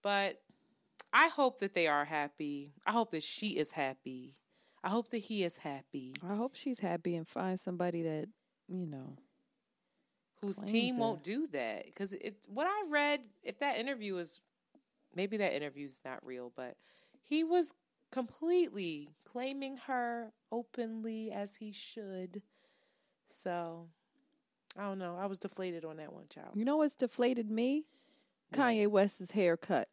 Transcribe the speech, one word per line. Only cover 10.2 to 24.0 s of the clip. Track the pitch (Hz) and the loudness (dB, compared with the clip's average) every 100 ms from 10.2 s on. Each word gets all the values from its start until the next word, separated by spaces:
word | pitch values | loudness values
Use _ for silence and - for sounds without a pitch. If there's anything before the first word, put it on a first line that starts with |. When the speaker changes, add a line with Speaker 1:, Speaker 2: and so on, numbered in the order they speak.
| _ _ | _ _
Speaker 1:
Whose | 202 196 | -6 -4
Speaker 2:
claims | 208 | 0
Speaker 1:
team | 226 240 247 | 2 2 2
Speaker 2:
her. | |
Speaker 1:
won't | 220 175 | 0 0
do | 185 233 302 | -4 -4 -2
that. | 151 117 104 - - | -2 -2 -4 -8 -8
'Cause | 196 | -8
it, | 202 - 202 - | -6 -10 -10 -10
what | 208 330 | -2 0
I | 415 381 | 0 0
read, | 294 294 294 226 _ | 2 2 0 -4 _
if | - 208 | -12 -2
that | 285 233 | -2 0
interview | 247 269 208 185 | -2 -4 -4 -4
is, | 170 - _ _ _ _ _ _ _ 170 | -6 -12 _ _ _ _ _ _ _ -4
maybe | 196 214 | -2 2
that | 196 | 2
interview's | 143 147 139 143 131 | 2 -4 -8 -12 -10
not | 131 127 127 | -10 -10 -8
real, | 127 123 123 | -10 -10 -10
but | 127 - _ _ _ _ | -10 -12 _ _ _ _
he | _ 302 | _ 0
was | 320 359 320 - _ _ _ | 4 4 2 -4 _ _ _
completely | 262 240 - 320 359 339 202 175 151 147 _ | -6 -6 -4 2 4 4 0 -4 -4 -10 _
claiming | - 240 262 277 269 269 - | -12 -6 -4 -4 -6 -8 -4
her | 254 240 233 226 _ _ | -2 0 -4 -8 _ _
openly | 233 233 - 226 226 226 220 220 | -6 -6 -6 -4 -4 -4 -4 -6
as | 202 202 - | -4 -6 -8
he | 214 | -12
should. | 202 - - 202 185 185 196 _ _ _ _ _ _ _ _ _ | -12 -12 -10 -8 -8 -8 -10 _ _ _ _ _ _ _ _ _
So, | - 180 175 170 165 170 _ | -8 -4 -2 -4 -8 -14 _